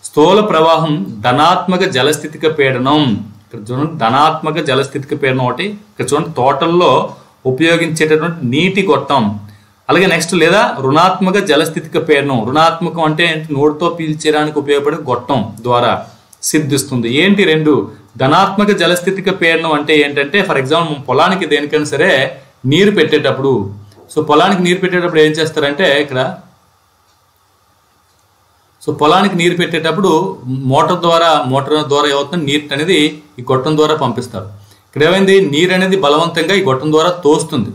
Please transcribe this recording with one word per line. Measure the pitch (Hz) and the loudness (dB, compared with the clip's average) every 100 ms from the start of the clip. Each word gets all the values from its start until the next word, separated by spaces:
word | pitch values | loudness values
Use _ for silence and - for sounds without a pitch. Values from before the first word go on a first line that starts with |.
| - | -6
స్థూల | - 156 202 208 | 2 4 4 2
ప్రవాహం | 160 160 156 156 151 - 104 117 | 2 2 2 0 -4 -4 -4 -2
ధనాత్మక | 127 156 185 - 180 185 127 | 2 2 2 -2 -2 0 0
జలస్థితిక | 135 151 156 - 156 156 | 0 -2 -6 -4 -4 0
పీడనం, | 135 127 131 151 143 101 - - _ | 0 0 0 2 2 -2 -6 -18 _
ఇక్కడ | 117 104 | -18 -8
చూడండి | 127 156 151 | -6 -4 -2
ధనాత్మక | 113 131 156 156 156 156 147 | 0 2 2 0 -4 -4 0
జలస్థితిక | 131 135 147 131 151 | 0 -2 -6 -8 -4
పీడనం | 139 131 127 | -2 0 -2
ఒకటి, | 123 190 208 - | -2 -6 -8 -18
ఇక్కడ | - 165 | -8 -2
చూడండి | 147 - - | -2 -2 -2
తోటల్లో | 127 139 165 175 170 131 - - - _ 131 | 0 0 0 2 4 2 0 -10 -20 _ -6
ఉపయోగించేటటువంటి | 127 165 165 165 160 156 156 165 170 123 | 0 2 2 0 -2 2 2 0 -4 -4
నీటి | 135 185 190 - | 0 0 0 0
గొట్టం. | 139 - 139 104 104 - - _ _ - | 0 2 0 0 -4 -12 -20 _ _ -2
అలాగే | 160 190 | 2 2
next | 165 - 185 | 0 -2 2
లేదా | 160 196 240 - | 4 4 2 0
రుణాత్మక | 131 151 185 185 185 196 170 | 0 4 2 2 0 0 2
జలస్థితిక | 165 160 175 - 165 - | 0 0 -4 -4 -4 2
పీడనం, | 147 139 131 107 | 2 2 -2 0
రుణాత్మకం | 143 165 165 170 160 156 | 2 2 0 -6 -2 -2
అంటే | 156 170 | 0 0
ఏంటి? | 156 156 139 | -2 -4 0
నోటితో | 151 151 170 170 | 0 2 -4 -4
పీల్చేయడానికి | 160 151 156 151 151 151 | -6 -4 0 0 0 -2
ఉపయోగపడే | 139 143 143 156 139 | 0 0 0 -4 -4
గొట్టం | 120 - 135 101 - 120 | -6 -2 -4 -4 -8 -2
ద్వారా | 120 120 104 - - _ _ - | 0 0 -2 -6 -20 _ _ -2
సిద్ధిస్తుంది. | 156 139 139 - 127 117 131 | -2 0 -2 -2 -4 -2 0
ఏంటి | 185 196 175 | 2 2 2
రెండు? | 156 151 131 98 - - - | 2 2 2 0 -12 -20 -4
ధనాత్మక | 131 165 196 202 208 202 | 2 2 2 0 0 2
జలస్థితిక | 165 170 196 190 190 190 | 2 0 -2 -4 -4 0
పీడనం | 170 165 165 151 | 0 0 0 -2
అంటే | 151 156 | 2 2
ఏంటంటే | 147 143 143 208 185 | 2 0 -2 -2 0
for | 143 | -2
example | 131 160 156 | 0 -2 -2
మనం | 143 131 | -6 -2
పొలానికి | 127 175 185 170 | 0 2 0 -2
దేనికైనా | 143 147 151 147 | -2 0 -2 -2
సరే | 139 180 143 139 - - _ 127 | 0 2 2 0 -6 -20 _ -2
నీరు | 156 202 208 | 2 2 2
పెట్టేటప్పుడు, | 151 151 135 123 135 120 101 - - - - | 2 2 0 -2 0 0 -2 -10 -20 -20 -8
so | - 156 | -6 0
పొలానికి | 151 185 196 175 | 2 4 2 0
నీరు | 180 | 0
పెట్టేటప్పుడు | 180 180 170 156 156 | 0 -2 0 2 2
ఏం | 156 | 2
చేస్తారంటే | 156 156 143 143 147 143 | -2 -2 -2 0 0 0
ఇక్కడ | 147 127 151 190 - _ _ _ _ _ _ _ _ _ _ _ _ _ _ _ _ _ _ _ _ _ _ _ | 0 -4 -4 -6 -18 _ _ _ _ _ _ _ _ _ _ _ _ _ _ _ _ _ _ _ _ _ _ _
so | - - | -8 0
పొలానికి | 147 180 202 180 | 2 4 2 2
నీరు | 170 170 | 0 0
పెట్టేటప్పుడు | 165 165 160 156 190 160 190 - 127 135 131 | -2 -2 -2 0 2 2 0 -8 -8 -6 0
మోటార్ | 139 170 175 170 | 0 2 0 2
ద్వారా, | 165 165 151 131 | 2 4 2 0
మోటార్ | 135 135 151 143 | -2 0 -2 0
ద్వారా | 143 147 | 0 2
ఏమవుతుంది, | 139 139 180 143 | 0 -2 -4 -2
నీరు | 147 147 143 | -2 -4 -6
అనేది | 160 170 151 151 - - | 0 2 0 -2 -18 -18
ఈ | 120 | -2
గొట్టం | 127 139 151 | -2 0 0
ద్వారా | 151 156 | 2 0
పంపిస్తారు. | 131 110 120 113 101 - - _ _ | -2 -4 -8 -12 -12 -18 -20 _ _
ఇక్కడ | - 156 | 0 2
ఏమైంది, | 190 196 196 175 | 2 4 4 2
నీరు | 143 180 185 | 0 0 0
అనేది | 190 190 | 0 0
బలవంతంగా | 143 151 165 165 165 196 | 2 2 0 -2 0 0
ఈ | 135 | 0
గొట్టం | 127 151 | -2 0
ద్వారా | 156 165 175 | 2 2 0
తోస్తుంది | 143 156 156 143 104 | 2 2 0 -6 -6